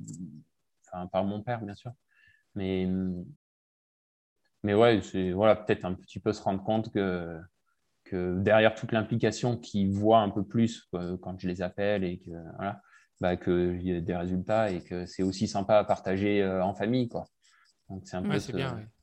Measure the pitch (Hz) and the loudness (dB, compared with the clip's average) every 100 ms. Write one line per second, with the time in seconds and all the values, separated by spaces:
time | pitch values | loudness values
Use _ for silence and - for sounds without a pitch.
0 | 107 85 90 73 - _ _ _ - 92 | -10 -12 -12 -16 -20 _ _ _ -14 -10
1 | 90 92 98 104 104 120 104 101 120 - | -4 -2 -2 -4 -6 -6 -6 -12 -14 -18
2 | _ _ _ _ _ 104 95 95 92 95 | _ _ _ _ _ -6 -2 0 0 0
3 | 92 90 87 147 _ _ _ _ _ _ | -2 -6 -10 -18 _ _ _ _ _ _
4 | _ _ _ _ _ _ 104 101 117 107 | _ _ _ _ _ _ 0 6 6 4
5 | 92 95 92 90 107 101 - 104 90 90 | 0 -2 0 4 4 4 2 -2 -2 -8
6 | - 95 110 104 107 98 98 110 113 104 | -10 -6 -4 -2 -2 -4 -2 -2 -2 -2
7 | 98 90 85 82 87 _ _ _ _ _ | 0 -2 -6 -12 -16 _ _ _ _ _
8 | - 92 90 90 101 110 110 - 117 113 | -8 -4 -2 0 6 6 6 2 -2 -2
9 | 107 117 113 110 123 117 - 104 98 98 | 0 0 0 0 -2 -4 -4 0 0 2
10 | 107 113 101 101 98 117 113 - - 90 | 6 6 6 -2 -2 2 2 0 -8 -6
11 | 87 90 92 92 92 90 90 - 101 104 | -4 -6 -8 -8 -6 -4 -6 -2 -2 0
12 | 92 90 - 85 82 - 98 - _ - | -2 -6 -10 -14 -14 -8 -8 -8 _ -20
13 | _ - 90 90 - 87 90 90 90 87 | _ -2 0 0 2 2 2 0 -2 -2
14 | 85 87 90 92 90 110 107 90 - 90 | -2 -2 -2 -2 0 0 0 -2 -6 -8
15 | 90 - 95 92 107 101 95 107 98 98 | -8 -2 -2 0 -2 0 4 6 6 0
16 | 95 95 101 101 95 92 92 98 101 127 | 0 0 2 2 2 2 -2 -2 0 0
17 | 120 85 85 _ _ _ _ _ - 95 | 0 -4 -10 _ _ _ _ _ -14 -14
18 | - 92 139 - - 117 131 113 107 _ | -8 -6 -2 -2 -2 -4 -4 -6 -12 _